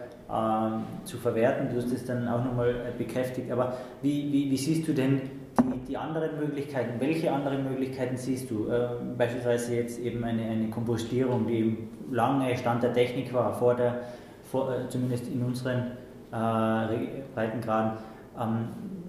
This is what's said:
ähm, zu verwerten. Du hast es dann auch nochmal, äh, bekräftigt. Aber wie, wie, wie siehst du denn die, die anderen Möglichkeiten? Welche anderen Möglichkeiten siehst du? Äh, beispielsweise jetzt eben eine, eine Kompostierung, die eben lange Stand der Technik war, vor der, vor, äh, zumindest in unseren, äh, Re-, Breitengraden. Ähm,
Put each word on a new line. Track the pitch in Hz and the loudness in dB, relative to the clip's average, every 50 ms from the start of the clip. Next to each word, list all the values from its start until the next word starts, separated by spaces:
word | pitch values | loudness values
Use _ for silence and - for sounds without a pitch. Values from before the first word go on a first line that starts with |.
| - - - - - - | -10 -12 -14 -16 -10 -2
ähm, | 113 113 110 110 110 110 110 110 110 113 110 - - - - | 0 0 2 4 2 2 2 2 0 -2 -4 -6 -8 -10 -10
zu | - - 117 | -10 -10 -2
verwerten. | - 120 110 110 113 131 139 - 139 120 | -2 0 2 4 4 4 4 2 0 0
Du | 120 123 | 0 0
hast | 120 123 | 0 0
es | 127 120 - | -2 -2 -2
dann | - 123 120 117 107 | -2 -2 -2 0 0
auch | 113 120 127 | 0 2 2
nochmal, | 127 123 120 120 120 | 0 2 2 2 2
äh, | 120 120 - 123 120 - | 2 0 -2 -6 -4 -4
bekräftigt. | 113 - - 127 127 127 - - 120 - | -4 -2 0 -2 -2 0 -2 -4 -4 -2
Aber | 127 120 123 123 - - - - - - | 0 0 0 0 -2 -4 -8 -12 -10 -2
wie, | 135 143 147 143 143 143 | 0 0 2 2 0 2
wie, | 139 139 143 135 | 2 2 4 4
wie | 131 123 | 2 2
siehst | - 160 156 160 - - | 2 2 2 2 2 2
du | - | 2
denn | 131 131 135 135 135 - - - - - - - - | 4 4 4 4 2 2 -4 -8 -12 -14 -2 2 2
die, | 127 127 120 127 - - | 2 2 0 -4 -4 -6
die | 135 110 | -6 -4
anderen | 123 156 160 160 160 160 151 147 | -4 -2 -2 -2 -2 -2 -2 -2
Möglichkeiten? | 151 143 143 139 139 - 139 127 117 113 120 117 | -2 -2 -2 -4 -6 -2 -2 -2 -2 0 0 0
Welche | 131 147 160 160 - 151 | 0 0 2 2 2 2
anderen | 139 143 143 139 139 135 135 | 2 2 0 0 0 0 0
Möglichkeiten | 131 127 127 131 131 - 131 127 123 127 113 | -2 0 -2 -2 -2 -2 -2 -2 -2 -2 -2
siehst | - 135 131 120 - - | -2 -2 -2 -2 -2 -2
du? | 117 107 107 - | -2 -2 0 2
Äh, | 120 120 120 123 120 120 123 123 127 120 | 2 2 2 0 -2 -4 -4 -4 0 2
beispielsweise | 120 113 123 131 120 120 120 117 117 120 120 | 2 2 2 0 2 2 2 2 2 0 0
jetzt | 117 120 117 - - | 0 0 -2 -4 -4
eben | 123 117 110 120 120 | -4 -4 -2 -2 -2
eine, | 117 117 113 | -2 0 0
eine | 113 110 113 110 110 110 | 0 0 0 0 0 0
Kompostierung, | - 120 117 117 117 107 - - 123 123 131 123 123 113 110 107 | 0 -2 0 0 0 0 0 0 0 2 2 2 2 2 2 2
die | 117 113 | 2 4
eben | 110 113 110 - - - - - - - | 4 2 2 0 -4 -10 -12 -12 -8 -4
lange | 127 117 117 131 139 139 131 127 120 - | 0 2 2 4 4 2 2 2 0 2
Stand | - 123 120 120 120 | 2 2 2 4 2
der | 117 | 4
Technik | 113 123 123 120 - 139 123 - 123 | 4 4 4 4 2 -2 -4 0 0
war, | 123 113 104 101 | 2 2 2 2
vor | - 123 123 120 | 4 4 4 6
der, | 120 123 120 120 120 - - - - - - - - - - | 6 4 2 2 0 -4 -8 -12 -14 -16 -16 -18 -18 -12 -4
vor, | - 131 131 131 | -2 0 0 0
äh, | 123 123 127 - | 0 -2 -2 -2
zumindest | - 123 127 127 120 120 - - | -2 0 0 0 0 -2 -2 -2
in | 147 123 123 | -2 0 0
unseren, | 123 123 - - 131 123 123 120 120 - - - - - - - - 120 | 0 -2 -2 -2 0 0 0 0 -2 -6 -10 -14 -16 -18 -18 -14 -8 -4
äh, | |
Re-, | 113 113 113 113 110 110 110 110 110 113 107 113 127 - - - - - - - | 0 0 2 2 4 4 4 2 2 2 0 0 0 -2 -4 -6 -8 -10 -6 -2
Breitengraden. | 113 110 110 - 123 110 110 110 110 110 110 110 - - - - - - - - - | -2 -2 0 -2 -2 0 2 2 2 2 2 -2 -4 -8 -12 -16 -16 -18 -16 -6 -4
Ähm, | 117 110 113 113 113 - - - - 185 - 175 - | -2 0 0 0 -2 -4 -6 -8 -10 -10 -10 -10 -10